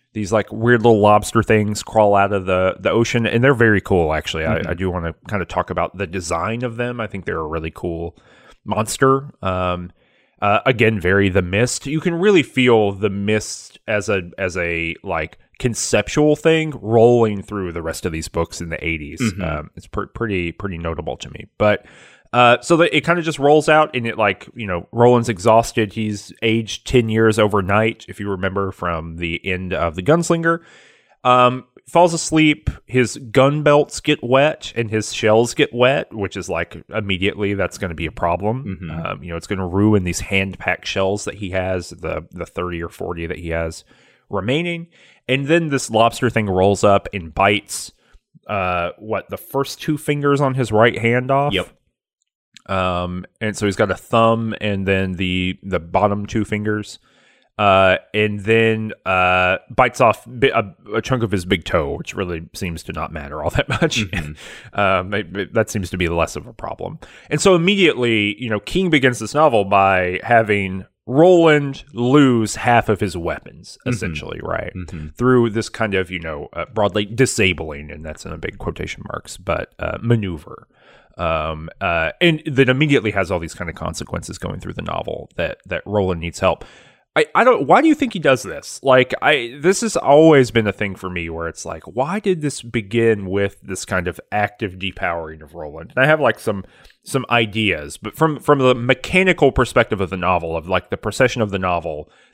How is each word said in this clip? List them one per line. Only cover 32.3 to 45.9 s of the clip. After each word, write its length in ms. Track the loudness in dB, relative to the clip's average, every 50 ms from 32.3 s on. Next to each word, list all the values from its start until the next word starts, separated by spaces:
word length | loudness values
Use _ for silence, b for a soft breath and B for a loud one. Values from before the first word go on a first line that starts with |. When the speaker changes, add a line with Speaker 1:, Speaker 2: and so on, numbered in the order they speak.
| 2 2 4 4 2 0 _ -8 -8 -8 _
Speaker 1:
his 320 | -2 0 0 2 0 -2 -8 -12 0
gun 320 | 2 4 4 4 2 2 2
belts 360 | 4 4 4 4 0 -4 -4
get 240 | -2 -2 -2 0 0
wet 480 | 2 4 4 4 2 0 -4 -10 -8 -6
and 160 | -6 -4 -2
his 200 | -2 -4 -4 -4
shells 440 | -4 0 2 4 4 4 4 2 0
get 180 | 0 0 0 0
wet, 400 | 2 2 2 2 0 -4 -6 -8
which 240 | -8 -8 -6 -6
is, 120 | -8 -8 -6
like, 340 | -4 -4 -6 -6 -10 -16 -14 -8 -8
immediately 640 | -6 -4 -2 -2 0 0 -2 0 -2 -2 -2 -2
that's 240 | -2 -4 -4 -4 -6
gonna 160 | -8 -8 -6
be 100 | -6 -8
a 60 | -8
problem. 680 | -6 -4 -2 -2 -2 -2 -2 -4 -4 -6 -8 -10 -10 -10
Speaker 2:
Mm-hmm. 260 | -10 -10 -8 -8 -8
Speaker 1:
Um, 180 | -8 -8 -10 -10
you 60 | -10
know, 60 | -10
it's 100 | -10 -8
gonna 200 | -6 -6 -6 -4
ruin 360 | -2 0 2 4 4 4 2 2
these 160 | -2 -4 -4
hand-packed 640 | -4 -2 -2 -2 -2 -2 -6 -6 -4 -4 -4 -4 -6
shells 400 | -6 -2 -2 0 0 -2 -4 -6
that 100 | -8 -8
he 140 | -8 -8 -6
has, 400 | -4 -2 -2 -2 -2 -4 -6 -10
the, 380 | -12 -10 -8 -6 -6 -8 -8 -10
the 160 | -12 -12 -12
thirty 380 | -10 -8 -6 -6 -4 -6 -6 -8
or 60 | -8
forty 360 | -10 -10 -8 -8 -8 -8 -8
that 140 | -8 -8 -8
he 100 | -6 -6
has 340 | -4 -4 -4 -6 -8 -12 b b b b b b b b b -8
remaining. 580 | -6 -4 -2 -2 -2 -2 -2 -4 -6 -8 -10 b b b b b b b b -2
And 180 | -2 -2 2
then 200 | 2 2 2 2 0
this 200 | -2 -4 -2
lobster 400 | 0